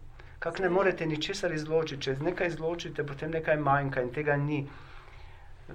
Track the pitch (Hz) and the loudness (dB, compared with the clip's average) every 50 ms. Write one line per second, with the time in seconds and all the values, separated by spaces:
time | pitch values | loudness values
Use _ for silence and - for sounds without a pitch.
0 | - - - - - - - - - 170 165 - 190 180 175 190 196 190 175 175 | -14 -14 -14 -14 -16 -16 -10 -6 -4 -4 -2 0 2 4 4 6 6 4 4 2
1 | 170 160 156 147 - - 196 - - 175 160 151 151 151 160 160 156 - 143 135 | 0 0 0 0 -2 -2 -2 0 0 0 0 0 0 2 2 2 2 2 -2 -4
2 | - 139 131 135 147 175 185 - 196 175 160 151 160 160 175 170 - 170 143 - | -2 -2 0 0 0 0 0 2 0 0 0 0 -2 -2 -2 -2 -4 -6 -4 -4
3 | 156 143 143 - 156 156 165 165 160 - 156 151 147 143 135 143 139 135 135 135 | -4 -4 -4 -4 -4 -2 -2 0 2 4 4 4 6 6 6 6 4 2 0 0
4 | 127 123 123 151 151 147 143 143 143 147 151 143 139 135 - - - - - - | 0 0 0 0 2 2 4 4 2 2 0 0 -2 -4 -8 -14 -16 -14 -16 -16
5 | - - - - - - - - - - - - - - - | -16 -16 -18 -16 -16 -16 -16 -16 -16 -16 -16 -16 -14 -14 -12